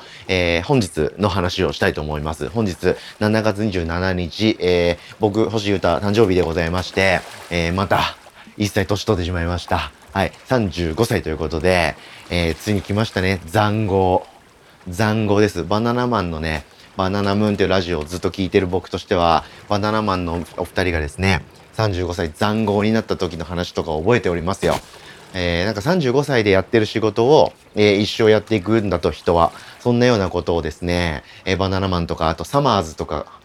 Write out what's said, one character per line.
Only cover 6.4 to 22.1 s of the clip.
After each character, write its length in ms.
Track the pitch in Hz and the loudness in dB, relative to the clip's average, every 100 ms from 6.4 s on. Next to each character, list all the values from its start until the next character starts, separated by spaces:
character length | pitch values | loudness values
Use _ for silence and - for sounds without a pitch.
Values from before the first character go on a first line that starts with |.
ご 120 | 82 | 2
ざ 120 | 82 82 | 0 -2
い 40 | |
ま 140 | 90 | -2
し 100 | - | -4
て、 260 | - 95 87 - - - | 0 2 2 -2 -14 -6
え 200 | 87 85 | -2 -2
ー、 40 | |
ま 140 | 92 98 | -2 0
た、 280 | 98 - - - - - - | 0 -2 -6 -18 -20 -20 -6
一 120 | 104 | -2
歳 160 | - 98 | -2 -2
年 200 | 101 - | -2 0
取 120 | 98 | -2
っ 20 | |
て 60 | 85 | -2
し 60 | |
ま 100 | 90 | -2
い 40 | 85 | -2
ま 120 | 87 | -4
し 100 | - | -4
た。 240 | 90 71 - - | -4 -4 -12 -8
は 120 | 98 92 | -4 -4
い、 60 | - - | -4 -2
三 240 | 131 101 | 0 0
十 240 | 82 85 | -2 -4
五 120 | 78 117 | 0 0
歳 160 | 101 | 0
と 80 | 80 | -2
い 40 | |
う 40 | 78 | -4
こ 120 | 80 | -4
と 100 | 82 | -2
で、 360 | 82 90 80 - - - - | 2 2 0 -4 -14 -20 -6
え 220 | 87 85 | -2 -2
ー、 40 | 78 | -2
つ 160 | 107 | -2
い 20 | |
に 80 | 101 | -4
来 120 | - | -2
ま 100 | 101 | -2
し 80 | 110 | -2
た 100 | - | 0
ね。 200 | 92 95 80 | 0 -2 -2
残 420 | 101 104 107 107 | 0 2 0 0
号。 380 | 98 92 90 - - - _ - - - | 2 2 0 -2 -12 -20 _ -20 -20 -10
残 380 | 87 110 110 104 | -2 0 0 2
号 160 | 101 | 4
で 80 | 104 | 2
す。 140 | 90 | 0
バ 180 | 82 104 | -2 -2
ナ 120 | 120 | 0
ナ 140 | 120 123 | 0 0
マ 140 | 113 | 0
ン 100 | 90 | -2
の 80 | 78 | -4
ね、 240 | 80 78 - - - - | -4 -4 -6 -18 -12 -4
バ 140 | 92 | -2
ナ 120 | 101 | 0
ナ 140 | 101 101 | 0 2
ム 120 | 107 | 0
ー 40 | |
ン 20 | |
っ 40 | 101 | 2
て 60 | |
い 20 | 92 | 2
う 20 | |
ラ 120 | 95 | 2
ジ 120 | 87 | 0
オ 60 | 82 | -4
を 40 | 73 | -4
ず 120 | 85 | -6
っ 20 | |
と 100 | 95 | -6
聞 160 | 85 92 | -4 0
い 40 | |
て 100 | 101 | 2
る 80 | 92 | 2
僕 200 | 90 - | -2 -4
と 80 | 95 | -8
し 80 | - | -2
て 100 | 95 | 2
は、 280 | 85 78 - - - | 4 2 0 -12 -4
バ 120 | 104 | -2
ナ 120 | 107 | 0
ナ 100 | 110 | 0
マ 140 | 104 92 | 0 -2
ン 100 | 87 | -2
の 200 | 85 80 - | -4 -6 -8
お 60 | |
二 200 | 87 - | -6 -2
人 100 | 92 | 0
が 60 | 85 | 0
で 80 | 73 | -4
す 80 | - | 0
ね、 260 | 95 85 - - - | 0 0 -2 -16 -12
三 200 | - 110 | -2 0
十 120 | 90 | 0
五 80 | 87 | -4